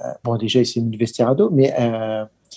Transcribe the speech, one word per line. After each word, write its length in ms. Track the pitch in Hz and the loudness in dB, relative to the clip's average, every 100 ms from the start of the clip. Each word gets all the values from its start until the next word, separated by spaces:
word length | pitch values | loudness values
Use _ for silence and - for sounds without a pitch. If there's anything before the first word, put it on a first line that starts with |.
| 64 - | -8 -8
bon, 120 | 120 117 | -6 -4
déjà, 240 | 110 127 | 0 2
il 60 | 117 | 2
s'est 140 | 120 | 0
mis 120 | 117 | -4
le 60 | 107 | -2
vestiaire 300 | 113 - 120 | -4 0 0
à 40 | |
dos, 140 | 147 214 | 2 2
mais, 220 | 143 135 - | 4 2 2
euh, 460 | 120 113 110 110 110 _ _ | -2 -2 -4 -6 -8 _ _